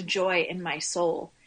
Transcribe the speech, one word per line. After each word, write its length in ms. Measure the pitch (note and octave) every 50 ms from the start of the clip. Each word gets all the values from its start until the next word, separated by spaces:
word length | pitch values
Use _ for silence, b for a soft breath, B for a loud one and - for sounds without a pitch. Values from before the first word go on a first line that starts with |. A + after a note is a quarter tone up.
joy 440 | F3+ E3+ G3+ G3 F#3 F#3+ F#3 E3+ D#3+ -
in 140 | F3 F3+
my 160 | E3+ D#3+ C#3+ D#3
soul? 540 | - - - F3 F3 E3 E3 D3+ - - b b b